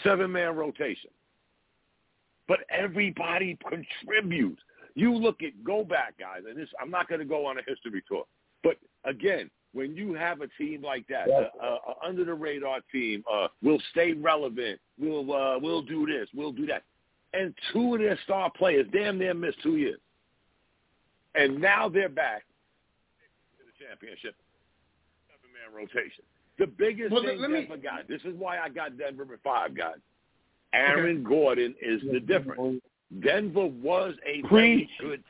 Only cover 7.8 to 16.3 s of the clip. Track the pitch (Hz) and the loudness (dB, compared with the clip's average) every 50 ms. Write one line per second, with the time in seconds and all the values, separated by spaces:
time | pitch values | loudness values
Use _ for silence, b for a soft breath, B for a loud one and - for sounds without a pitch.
7.8 | - 120 104 95 - - 98 87 - _ _ _ _ _ _ _ - 165 202 - | -8 -8 -8 -8 -6 -4 -6 -6 -6 _ _ _ _ _ _ _ 2 2 2 0
8.8 | _ _ _ _ - 135 139 110 - 202 190 147 98 73 _ _ _ _ - 123 | _ _ _ _ -6 -6 -6 0 0 0 0 0 -4 -8 _ _ _ _ -8 -8
9.8 | 135 139 156 165 208 208 165 156 165 170 175 - 147 123 - - 151 151 156 147 | -6 -6 -6 -8 -6 -6 -6 -4 -4 -4 -4 -4 -8 -12 -8 -6 -6 -6 -6 -8
10.8 | 139 143 135 127 110 - 135 127 90 120 135 139 110 107 - - 117 123 120 120 | -8 -6 -6 -8 -6 -6 -6 -2 2 4 4 4 4 2 -2 -6 -6 -4 -4 -4
11.8 | - 123 123 - - 170 185 180 180 170 170 151 156 156 147 143 139 135 131 127 | -6 -8 -12 -8 -8 -6 -2 -2 -2 -2 -2 -6 -4 -6 -6 -4 -4 -4 -4 -6
12.8 | - _ - 131 123 113 107 104 110 - 107 104 95 - - - - 143 151 131 | -6 _ -4 -2 0 0 -2 -2 -2 -2 0 0 0 0 -2 0 2 4 4 4
13.8 | - - - 170 170 170 165 151 147 160 160 151 147 127 113 123 120 110 95 - | 2 -2 0 2 2 2 2 0 2 2 2 2 0 -4 -4 -4 -4 -4 -6 -8
14.8 | _ _ _ - 139 156 156 147 139 135 143 139 135 135 131 131 139 160 170 165 | _ _ _ -6 -4 -2 -2 -2 -4 -2 0 0 2 2 0 0 -2 -2 -2 -2
15.8 | 143 123 160 156 151 151 151 135 104 - | -4 -4 -2 -2 0 0 0 -2 -4 -6